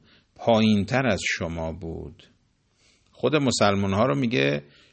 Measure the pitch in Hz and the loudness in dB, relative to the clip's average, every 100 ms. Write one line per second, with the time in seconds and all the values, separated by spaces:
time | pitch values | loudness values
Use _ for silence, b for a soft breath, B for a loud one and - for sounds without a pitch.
0 | b b b - - 110 110 104 92 127 | b b b -6 0 4 4 2 0 -2
1 | 131 90 - - 85 82 80 82 82 80 | 0 -2 -4 -6 -6 -6 -8 -8 -10 -10
2 | 78 - - _ _ _ _ b b b | -14 -18 -20 _ _ _ _ b b b
3 | b - 127 147 135 - 101 98 98 95 | b -4 0 2 0 2 2 2 0 2
4 | 127 143 123 131 139 147 b b b | 0 0 -2 0 0 -2 b b b